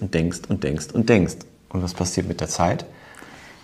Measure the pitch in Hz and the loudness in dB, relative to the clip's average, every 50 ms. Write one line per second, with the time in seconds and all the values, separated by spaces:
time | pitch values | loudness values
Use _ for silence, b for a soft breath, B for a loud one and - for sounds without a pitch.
0 | 107 - - 82 82 87 85 - - - 101 - 73 69 73 76 - - - 120 | -4 -2 0 0 0 0 -2 -4 -4 -4 -2 -2 0 -2 -2 -4 -4 -2 0 2
1 | 110 117 117 98 85 - - - - - - _ _ - - 92 90 87 - - | 4 6 6 6 6 2 0 -6 -16 -20 -20 _ _ -8 -4 -4 -4 -2 -2 -4
2 | 90 87 - 92 90 92 85 - 80 - - - 85 87 139 170 - B B B | -4 -2 -2 -2 -2 -2 -4 -6 -6 -4 0 2 2 2 2 0 -4 B B B
3 | B B B B B B B B B B B B | B B B B B B B B B B B B